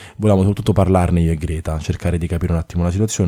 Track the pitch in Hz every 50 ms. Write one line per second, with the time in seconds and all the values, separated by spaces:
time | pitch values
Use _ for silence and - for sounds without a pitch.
0 | - - - - 107 107 98 95 95 104 101 - 107 110 87 98 92 90 95 90
1 | 90 82 87 85 82 80 82 76 76 - 78 80 - 80 80 80 - - 80 -
2 | - 90 87 82 85 80 92 80 92 85 85 82 82 - - 87 85 87 87 101
3 | 110 107 - - 92